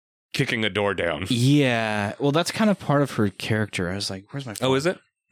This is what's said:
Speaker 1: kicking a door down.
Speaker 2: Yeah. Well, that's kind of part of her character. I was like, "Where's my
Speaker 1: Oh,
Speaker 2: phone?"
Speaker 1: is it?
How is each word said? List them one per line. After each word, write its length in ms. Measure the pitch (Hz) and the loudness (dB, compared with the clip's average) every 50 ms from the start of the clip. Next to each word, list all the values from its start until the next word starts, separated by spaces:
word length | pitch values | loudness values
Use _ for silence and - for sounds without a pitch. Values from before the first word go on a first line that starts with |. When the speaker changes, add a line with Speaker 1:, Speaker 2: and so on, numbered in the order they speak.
| _ _ _ _ _ _ - | _ _ _ _ _ _ -2
Speaker 1:
kicking 300 | - 135 - 131 113 110 | -2 0 0 0 0 -2
a 60 | 104 | 0
door 240 | 92 104 101 101 95 | 0 0 0 0 0
down. 320 | 80 - 85 78 76 92 - | 0 -2 -2 -2 -2 -2 -2
Speaker 2:
Yeah. 840 | 131 117 123 135 147 147 139 127 120 113 113 107 107 104 101 107 - - | 0 2 4 4 6 6 4 4 2 0 0 0 0 -2 -2 -4 -4 -2
Well, 120 | 139 143 | -2 0
that's 200 | 139 165 175 - | 0 0 -2 -2
kind 180 | - - 220 214 | 0 2 2 2
of 100 | 185 - | 2 2
part 220 | - - 143 143 | 0 0 2 2
of 100 | 143 - | 2 0
her 180 | - - 107 98 | 0 0 0 0
character. 600 | - - - - 110 107 107 - - - 90 85 | -2 -6 -4 -2 -2 -2 -2 -2 -4 -4 -4 -4
I 60 | 95 | -4
was 140 | 98 98 - | -6 -6 -6
like, 160 | 98 95 101 _ | -8 -10 -12 _
"Where's 140 | - 139 131 | -12 -12 -10
my 60 | 120 101 | -10 -6
Speaker 1:
Oh, 20 | - 123 131 | -2 0 2
Speaker 2:
phone?" 80 | 131 | 2
Speaker 1:
is 80 | 135 147 | 2 2
it? 140 | 180 - - _ _ _ _ _ _ | 0 -2 -4 _ _ _ _ _ _